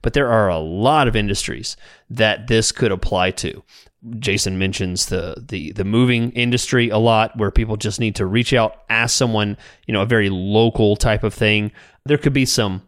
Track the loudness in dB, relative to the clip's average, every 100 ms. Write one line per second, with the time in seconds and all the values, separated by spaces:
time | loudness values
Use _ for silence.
0 | 0 0 2 2 2 0 -4 0 2 4
1 | 2 0 0 -2 -4 -8 -10 -14 -18 -20
2 | _ 0 0 0 0 0 0 0 -2 0
3 | -2 0 -2 -2 -8 -10 -20 -20 _ _
4 | -16 -8 -4 -2 -2 -2 -4 -4 -6 -4
5 | -4 -4 -6 -12 -12 -10 -10 -6 -2 2
6 | 2 2 -2 -2 0 0 0 0 2 2
7 | 4 4 2 0 0 0 0 -2 -4 -2
8 | -4 -2 -2 0 2 2 0 -4 _ 0
9 | 0 2 2 2 0 -4 -12 -20 -4 -2
10 | 2 2 2 -2 0 4 4 4 2 4
11 | 2 2 -2 0 2 2 0 -8 -20 _
12 | -2 0 2 2 0 0 -2 -4